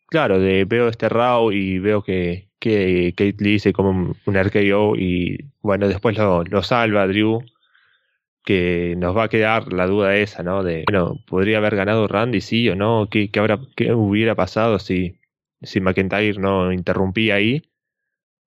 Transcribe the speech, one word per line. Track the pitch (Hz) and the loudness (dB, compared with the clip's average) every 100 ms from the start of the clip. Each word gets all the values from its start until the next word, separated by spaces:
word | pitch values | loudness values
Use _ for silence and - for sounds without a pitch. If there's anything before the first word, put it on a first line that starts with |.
| _ | _
claro, | 160 131 95 | -2 2 2
de, | 95 95 95 | 2 2 2
veo | 117 120 | 0 0
este | 113 110 | 0 -2
RAW | 110 123 120 113 | 0 2 2 2
y | 101 95 92 | 0 -2 -2
veo | 98 107 | 0 -2
que, | 101 92 90 90 95 - | -2 -2 -2 -6 -10 -8
que | 117 104 92 90 87 87 | -2 0 2 2 0 0
Kate | 101 101 | -2 0
Lee | 101 104 | 0 2
se | 101 | 2
come | 92 98 | 2 2
un, | 95 87 85 - | 0 -2 -6 -2
un | 98 | 0
R | 95 | 2
K | 107 101 101 | 2 2 2
O | 107 110 | 2 0
y | 92 87 90 92 - _ | 0 -2 -2 -6 -12 _
bueno, | 104 98 101 | -2 0 0
después | 95 120 107 | 0 -2 0
lo, | 104 87 | 2 2
lo | 85 98 | 0 -2
salva | 92 123 113 104 95 | 0 0 2 2 2
Drew, | 98 107 113 - _ _ _ _ _ _ _ _ _ | 2 0 0 -6 _ _ _ _ _ _ _ _ _
que | - 98 90 87 87 87 | -2 0 2 0 -2 -2
nos | 87 98 | -2 0
va | |
a | 110 | 0
quedar | 113 107 113 101 | 0 2 0 -2
la | 90 92 | -2 0
duda | 101 98 101 | 2 2 2
esa, | 101 - | 0 -4
¿no? | 87 95 | -6 -4
De, | 92 82 78 | -2 -4 0
bueno, | 98 87 98 - | 0 0 -4 -4
¿podría | 92 98 107 | -2 0 0
haber | 107 104 | 0 0
ganado | 95 110 101 | 0 0 0
Randy, | 98 117 107 | 0 0 -2
sí | - 113 117 | -2 0 0
o | 92 | 0
no? | 104 117 98 | 0 0 0
¿Qué, | 110 101 | -2 -2
qué | 104 | 0
habrá, | 107 104 135 - | 0 0 -4 -4
qué | 117 | 0
hubiera | 117 101 104 113 101 | 2 2 2 0 0
pasado | 92 - 113 101 | -2 0 0 0
si, | - 92 90 - _ _ _ _ | -2 -4 -4 -8 _ _ _ _
si | - - | -6 -2
McIntyre | 92 95 95 98 107 101 | -2 0 -2 0 -2 -2
no | 98 98 92 | -2 0 0
interrumpía | 92 87 92 95 95 110 101 | -2 -2 -2 -2 0 0 2
ahí? | 107 143 - _ _ _ _ _ _ _ _ | 0 -2 -6 _ _ _ _ _ _ _ _